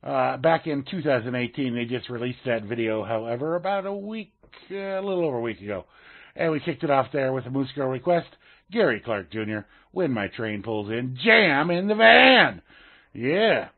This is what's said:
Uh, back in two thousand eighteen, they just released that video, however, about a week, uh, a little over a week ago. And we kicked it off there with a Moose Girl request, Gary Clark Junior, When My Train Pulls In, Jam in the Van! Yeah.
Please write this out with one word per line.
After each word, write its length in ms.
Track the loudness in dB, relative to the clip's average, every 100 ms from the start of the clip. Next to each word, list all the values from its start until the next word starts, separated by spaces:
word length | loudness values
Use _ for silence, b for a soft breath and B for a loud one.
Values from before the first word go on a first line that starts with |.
Uh, 360 | -4 0 0 2
back 280 | 2 2 0
in 180 | -6 -6
two 120 | -4
thousand 340 | 0 0 0 -4
eighteen, 400 | -4 -4 -4 -4
they 100 | -4
just 240 | -6 -6
released 300 | -8 -6 -6 -2
that 180 | -2
video, 400 | -2 -4 -2 -2
however, 520 | -2 -4 -4 -4 -2 -4
about 280 | -2 -4 -4
a 80 |
week, 380 | -8 -8 -10 -12 _ _ -20 -14
uh, 40 | -10
a 260 | -6 -6
little 240 | -2 0 0
over 120 | -2
a 40 |
week 180 | -4 -8
ago. 240 | -8 -8 -10 B B B B -4
And 160 | -2
we 100 | 0
kicked 220 | -4 -6
it 60 | 0
off 180 | 2 2
there 220 | 0 -2
with 120 | -2 -4
a 40 |
Moose 200 | -4 -4 -4
Girl 140 | -4
request, 380 | -2 0 0 0 _ b b b
Gary 300 | 0 2 0
Clark 260 | -2 -6 -4
Junior, 360 | -8 -6 -6 -10 b b
When 200 | -4 -2
My 160 | -2 -4
Train 360 | -4 -6 -6
Pulls 260 | -4 -6 -4
In, 280 | -4 -6 -2
Jam 460 | 4 6 6 2 2
in 180 | 0 0
the 80 | 4
Van! 680 | 8 10 10 8 4 0 _ b b b b
Yeah. 540 | -6 -2 2 2 0 -2